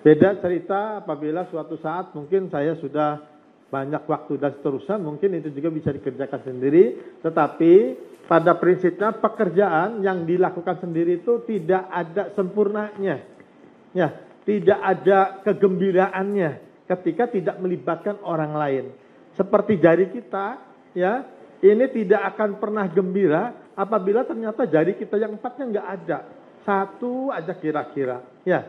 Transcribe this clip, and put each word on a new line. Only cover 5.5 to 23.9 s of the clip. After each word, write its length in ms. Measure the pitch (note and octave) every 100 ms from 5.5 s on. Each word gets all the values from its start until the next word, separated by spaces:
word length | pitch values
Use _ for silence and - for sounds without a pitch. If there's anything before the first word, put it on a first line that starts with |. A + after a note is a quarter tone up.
juga 160 | C#3 D#3+
bisa 240 | D#3+ D3+
dikerjakan 480 | C#3 - B2 C3+ C#3
sendiri. 800 | C3 B2+ C3+ D#3 A3 - - -
Tetapi 520 | D#3+ D#3+ D3 - E3 F3+ B3 C4 - -
pada 320 | - E3 D#3+ E3
prinsipnya 560 | E3 F3+ F3+ E3 G#3
pekerjaan 880 | A3 G#3+ - G3+ E3 G3+ D#3+ F#3 A3+
yang 240 | G3 F#3
dilakukan 560 | E3 F3+ F3+ F3 F3 E3+
sendiri 400 | F3 D#3+ E3+ F3
itu 240 | A#3+ A#3
tidak 440 | - G#3+ D#3+ F#3 F#3
ada 400 | E3+ E3 E3+ F3
sempurnanya. 880 | - F#3 G3+ G#3 G#3 G#3 G#3 G3 C#3 - - - _ - _ _
Ya, 240 | F3+ D#3+ - - - -
tidak 320 | G#3 F3 G#3+
ada 640 | F#3+ F#3 D3+ G3 F#3+ -
kegembiraannya 1040 | G#3+ E3 F#3+ F#3 F#3+ F3+ F#3+ F#3+ G3 G3+ E3 C3 - _ _
ketika 400 | F3+ F3+ D#3+ A#3+
tidak 280 | G#3 E3 -
melibatkan 560 | F#3 C#3+ C3 E3 G#3 G3+
orang 280 | F3 E3 D3+ D3+
lain. 280 | D3 C3+ B2 A#2+ _ - - -
Seperti 400 | F#3+ G#3 G3+ G3+
jari 320 | E3 E3+ F#3
kita, 480 | A#3+ - G3 G3 C4 - - _ F3+
ya, 280 | F3+ A#3+ C4+ - - -
ini 240 | F#3 G#3+ C4
tidak 440 | A#3 G3 G#3 G3 F#3+
akan 240 | G#3+ G3
pernah 280 | G#3+ G#3+ F#3+
gembira 840 | E3 F#3 F#3 F#3+ D3+ A#3 A#3 - -
apabila 480 | G3